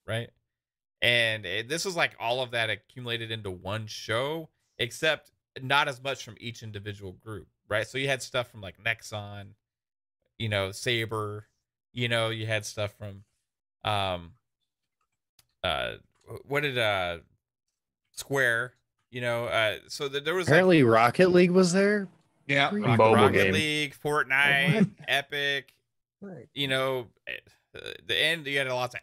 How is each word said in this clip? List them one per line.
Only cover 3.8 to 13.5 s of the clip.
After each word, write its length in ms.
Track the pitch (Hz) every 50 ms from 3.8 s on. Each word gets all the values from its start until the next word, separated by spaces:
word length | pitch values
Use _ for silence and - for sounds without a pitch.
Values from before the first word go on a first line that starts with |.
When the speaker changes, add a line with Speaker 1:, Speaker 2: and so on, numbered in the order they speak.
| 110
Speaker 1:
show, 640 | 104 - - - - 110 117 131 143 160 165 160 - _ _ _ _ _ -
except 520 | - 131 - - - 156 147 - _ _ _ _ _ _ - -
not 280 | 131 127 139 143 151 147
as 140 | 131 120 131
much 220 | 139 135 - -
from 120 | - 107 -
each 220 | - 117 113 - 120
individual 500 | 110 104 101 95 104 98 101 104 95 90
group, 360 | - - 107 107 92 - _ _ _ _ -
right? 180 | 101 110 110
So 120 | - - 131
you 100 | 135 135
had 140 | 139 123 -
stuff 280 | - - 127 117 -
from, 100 | - 113 101
like, 200 | 92 - _ 101
Nexon, 680 | 113 113 - - - 110 104 101 101 104 101 101 101 104 _ _ _ _ _ _ _ _ _ _ _ _ _ _ _ _ -
you 100 | 110 107
know, 220 | 107 101 98 95 98
Saber, 760 | - - 127 120 117 113 107 113 110 104 104 104 107 107 _ _ _ _ _ _ _ _ _ -
you 160 | 123 123 117
know, 220 | 117 117 113 110
you 160 | 113 110 110
had 180 | 110 110 107 104
stuff 300 | - - - 104 101 -
from, 280 | - 104 101 98 98 101 _ _ _ _ _